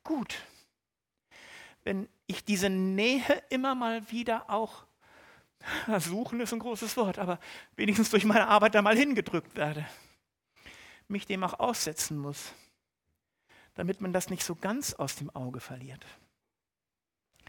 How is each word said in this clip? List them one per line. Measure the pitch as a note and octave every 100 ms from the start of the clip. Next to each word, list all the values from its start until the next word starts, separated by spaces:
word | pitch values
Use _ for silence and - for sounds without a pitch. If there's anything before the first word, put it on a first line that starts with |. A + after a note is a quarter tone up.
gut, | - D4+ G#3+ - - - _ _ _ _ _ _ _ - - - - -
wenn | - G3 G3+ _ -
ich | F#3
diese | - G3 G3
Nähe | F#3+ F#3 F#3+ A3+ C4 B3 C#4+ -
immer | C4 C4+
mal | B3+ A#3 A3+ G#3+
wieder | A3+ A#3+ A3+ -
auch, | G#3+ A3 - - _ _ - - -
<laughs> | _ _ - - - G#3
suchen | D#3+ G3 B3 A#3+
ist | A3+
ein | A3+
großes | A#3 G#3+ A3 -
Wort, | G3+ F3+
aber | F3+ E3+ - - - -
wenigstens | G#3+ G3+ A3
durch | G#3+
meine | G#3 G#3+ G3
Arbeit | G#3 G#3+
da | G#3+
mal | G#3 A3+
hingedrückt | C#4+ A#3 - E3 - -
werde, | D3+ D3+ D3+ - - _ _ _ _ _ - - - - _
mich | G3+
dem | - F#3+
auch | F#3 -
aussetzen | A#3+ A#3 - D3+ - D3+
muss, | C#3+ C#3+ - - - _ _ _ _ _ _ _ _ - -
damit | - F3+ F#3+
man | F#3+
das | F3+ -
nicht | F#3
so | -
ganz | E3+ F#3+ B3 C#4
aus | - - -
dem | C#3+
Auge | - B2+ B2+
verliert. | - B2+ C3 C3 - - _ _ _ _ _ _ _ _ _ _ _ _